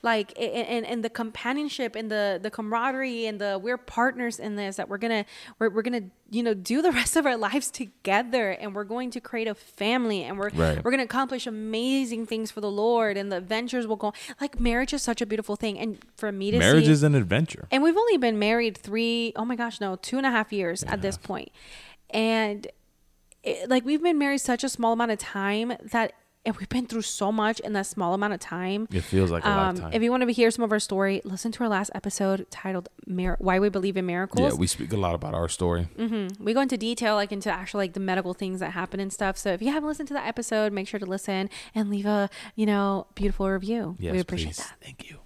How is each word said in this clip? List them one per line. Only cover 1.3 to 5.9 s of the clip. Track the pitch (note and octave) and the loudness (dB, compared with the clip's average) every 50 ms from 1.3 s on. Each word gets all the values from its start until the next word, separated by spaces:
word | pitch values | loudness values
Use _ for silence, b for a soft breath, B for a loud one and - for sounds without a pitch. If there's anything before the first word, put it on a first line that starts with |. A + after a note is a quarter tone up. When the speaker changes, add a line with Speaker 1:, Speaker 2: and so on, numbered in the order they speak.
| G#3+ - - A#3 C4 D4 D4+ D4 - - C4 A#3 G#3+ G#3+ | -6 -6 -4 -2 -2 -2 -2 -4 -4 -4 -4 -4 -4 -6
Speaker 1:
and | A3+ G#3+ | -6 -4
the, | G#3+ G#3+ G3+ G3+ G3 E3+ | -2 0 0 0 0 -2
the | F#3 G#3+ | -4 -6
camaraderie | - - A3 G#3+ A3 A#3 A#3 C4+ C4 C4 C4+ C4 A#3+ A#3 A3+ | -6 -4 -4 -2 -2 0 0 0 0 -2 -4 -4 -4 -4 -4
and | A3 G#3+ G3+ | -4 -4 -4
the, | G#3 G3+ G3 G3 | -2 -2 -2 -2
we're | F#3+ A#3 B3 A#3+ | -2 -2 -4 -4
partners | - - - A3+ A#3+ C4 C4 B3 B3 A#3 A3+ - | -6 -6 0 2 2 2 2 0 -4 -4 -4 -4
in | - G#3+ G#3 | -6 -6 -6
this, | G3+ G3+ G3 F#3+ - | -4 -6 -6 -4 -6
that | - - | -6 -6
we're | G3 G3+ | -4 -4
gonna, | A3 A#3 A3+ G#3+ G3+ B B B B B B B | -2 0 0 0 -2 B B B B B B B
we're, | A3 A3+ | 0 2
we're | F#3 A3 | 2 0
gonna, | G#3+ B3 | -2 0